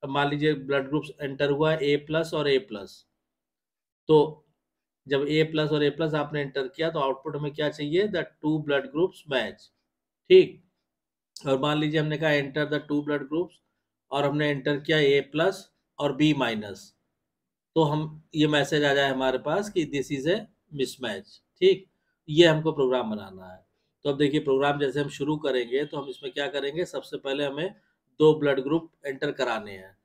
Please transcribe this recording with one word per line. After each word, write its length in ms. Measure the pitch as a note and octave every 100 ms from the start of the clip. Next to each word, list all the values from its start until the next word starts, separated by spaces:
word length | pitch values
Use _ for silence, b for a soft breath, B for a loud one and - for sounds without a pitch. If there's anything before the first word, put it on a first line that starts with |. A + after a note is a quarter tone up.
अब 60 | C#3+
मान 200 | C#3 C#3+
लीजिए 240 | D3 D3+
blood 340 | D3 C3 C#3 C3+
groups 200 | D3 C#3+ -
enter 300 | C#3+ C3+ C#3+
हुआ 220 | C#3+ D#3
ए 220 | D#3 C#3+ C#3+ D3
प्लस 260 | D#3+ D#3+
और 160 | E3 C#3+
ए 80 | C3+ -
प्लस, 260 | G#2+ G2 - _ _ _ _ _ _ _ _ _ _ _
तो 360 | D#3 D3 - _ _ _ _ _ _ -
जब 180 | C#3 C#3+
ए 140 | D#3 D#3+
प्लस 200 | D#3 D3+
और 120 | D3+
ए 60 | D3
प्लस 240 | C#3+ D#3+ D3+
आपने 260 | D3 D3
enter 260 | C#3 C#3 C3
किया 200 | - D#3+
तो 80 | E3
आउटपुट 360 | C3+ C3 D#3 D3
हमें 160 | D3
क्या 160 | C#3+ D3+
चाहिए, 380 | D3 D3 E3 G#3
the 160 | F3+ - _
two 180 | D3+ D#3
blood 260 | C#3+ C#3+ C3
groups 320 | C#3 F#3 - -
match। 360 | C3+ G#2+ - - _ _ _ _ _ _
ठीक, 340 | F#3 D3 - _ _ _ _ _ _ _ -
और 240 | D3 C3+
मान 160 | D3 D3+
लीजिए 220 | D3+ D#3
हमने 180 | D3+ D3+
कहा 120 | D#3
enter 280 | D3 C#3 D3 D3
the 100 | D3+
two 120 | C#3+ D3 D3
blood 160 | D3
groups 320 | C3+ D#3 F3+ _ _ _ _ _ _
और 140 | C#3 C#3+
हमने 220 | D3 D3+
enter 300 | C#3+ C3+ C#3+
किया 180 | D3 D#3
ए 200 | C#3+ C#3 C#3
प्लस 260 | D3+ F3 F#3+ - _ _ _
और 140 | D3 C3
बी 180 | D3+ C#3+
माइनस, 580 | B2 A2+ G#2 G2 - _ _ _ _ _ _ _ _ -
तो 80 |
हम, 460 | D#3 D3+ D#3 - _ D#3
ये 120 | D3+
message 360 | D3+ C3+ D#3
आ 100 | C#3+
जाए 160 | C#3 C#3
हमारे 260 | C3 C3 B2+
पास 300 | B2+ E3+ G#3
कि 140 | F#3 D3+
this 200 | C#3 B2+
is 140 | C#3+ C#3
a 100 | G3+ G#3+ _ _
mismatch। 640 | D3 B2+ - B2 G2+ - - _ _
ठीक, 240 | F#3 F#3+ - _ _ _ -
ये 180 | D3+ E3+
हमको 240 | D#3 D#3
program 400 | C#3+ C3 B2+ A2
बनाना 400 | G#2+ F#2+ F#2+ F#2
है। 120 | F#2 _ _ _ _ D3
तो 40 |
अब 80 | C#3
देखिए 220 | D3 C3+
program 400 | - C3+ C#3+ D3
जैसे 200 | C#3+ C#3
हम 80 | C#3+
शुरू 260 | - C#3+ D3+
करेंगे 440 | D3+ B2+ A#2 B2+ D3+
तो 120 | D#3
हम 120 | C#3
इसमें 220 | B2+ C#3
क्या 140 | C3 C#3+
करेंगे, 380 | C#3 C#3 D#3 E3+
सबसे 320 | C#3 - C#3+
पहले 280 | C#3 C#3 C#3+
हमें 300 | C#3 F#3 G#3+ b b _ _
दो 140 | D#3 D3+
blood 200 | D3 C3+
group 300 | C3 D#3+ D#3+ _ C#3+
enter 260 | C3+ D3
कराने 380 | - B2 A2+ G#2
हैं। 200 | G2 F#2+ _